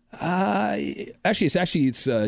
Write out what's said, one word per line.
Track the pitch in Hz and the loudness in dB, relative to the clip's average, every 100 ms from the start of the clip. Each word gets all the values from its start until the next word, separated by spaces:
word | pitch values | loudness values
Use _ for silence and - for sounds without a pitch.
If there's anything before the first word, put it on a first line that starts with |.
| - - | -18 -6
Uh, | 160 180 196 196 214 208 71 - - - | -2 0 0 0 -2 -4 -6 -6 -10 -4
actually, | 180 - 151 | -2 2 2
it's | 175 | 2
actually, | 180 160 135 | 2 2 2
it's, | - 131 | 2 2
uh, | 113 | 0